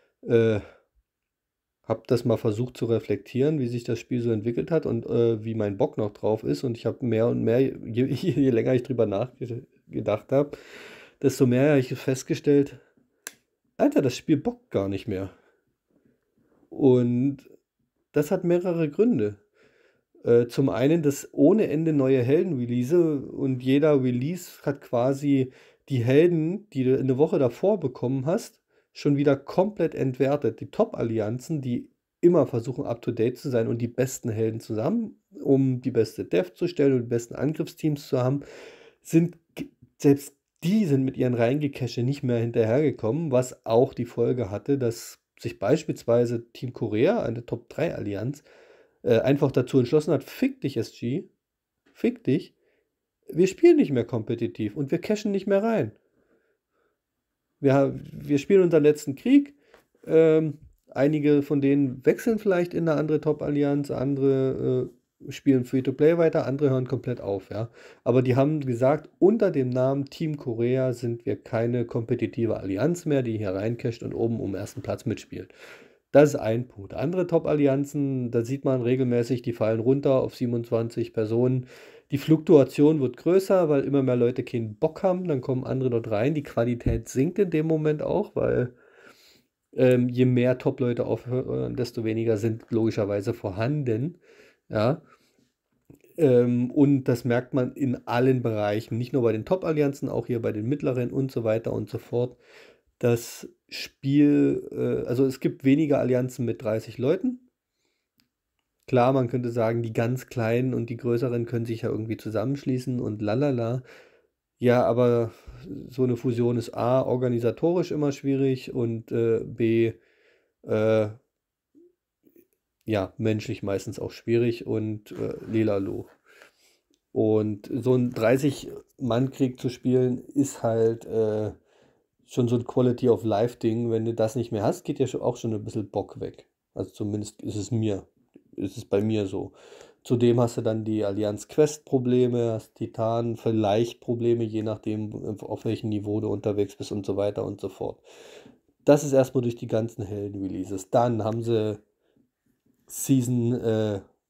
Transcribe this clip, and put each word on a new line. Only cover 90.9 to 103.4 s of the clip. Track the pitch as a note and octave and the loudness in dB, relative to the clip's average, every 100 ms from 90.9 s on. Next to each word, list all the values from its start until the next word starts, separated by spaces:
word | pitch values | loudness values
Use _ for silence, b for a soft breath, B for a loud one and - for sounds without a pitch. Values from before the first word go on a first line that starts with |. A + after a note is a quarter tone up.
| A#2+ | -2
aufhören, | - A2+ A#2+ B2+ - C3 B2 A#2+ | -2 -4 -2 -6 -4 -4 -4 -4
desto | A#2+ A#2+ | -6 -4
weniger | A2+ A2+ A2+ G#2+ | -4 -2 0 0
sind | A2+ A2+ - | -2 -4 -4
logischerweise | A2+ A2+ A2+ G2+ G2+ G#2+ | 0 0 0 -2 -2 -4
vorhanden, | - G#2 F#2 A#2 D3+ B2+ A2 D3+ - b b b b _ | -6 -6 -4 -2 -2 -2 -2 -4 -8 b b b b _
ja. | A2 A2+ D#3+ b b b b b _ _ _ _ - _ - | 0 0 0 b b b b b _ _ _ _ -20 _ 2
Ähm, | D3 B2 B2 A#2+ B2 | 6 6 6 2 0
und | D3+ C#3+ C#3 | 4 6 4
das | C3+ A#2+ | 2 0
merkt | A#2+ A#2+ B2+ | 2 0 0
man | C#3 B2+ | -2 -2
in | - C3 B2 - | -2 -4 -2 -2
allen | A#2+ C3 B2+ | 2 4 2
Bereichen, | A#2 G#2+ G#2 G#2+ - A2+ | 0 -2 0 -2 -4 -6
nicht | B2 | -2
nur | C#3 | 2
bei | A#2 | 2
den | A2 | 0
Top-Allianzen, | G#2+ F#3 E3 D3+ C#3+ C#3 C3+ | -2 -2 0 0 -2 -2 -4
auch | - B2 | -4 -4
hier | A#2 | -4
bei | A2+ | -2
den | G#2+ A2+ | -4 -4
mittleren | D3 C#3+ B2+ A#2+ | -2 -2 -2 -2
und | C3 C3+ | -4 -4
so | B2 | -2
weiter | A2+ A2+ A#2 | -2 -2 -2
und | A2 G#2+ | -6 -6
so | - | -10
fort. | - A#2+ B2 - b b b b b _ | -6 -4 -4 -6 b b b b b _
Das | B2 A#2 - - | 2 2 -2 -16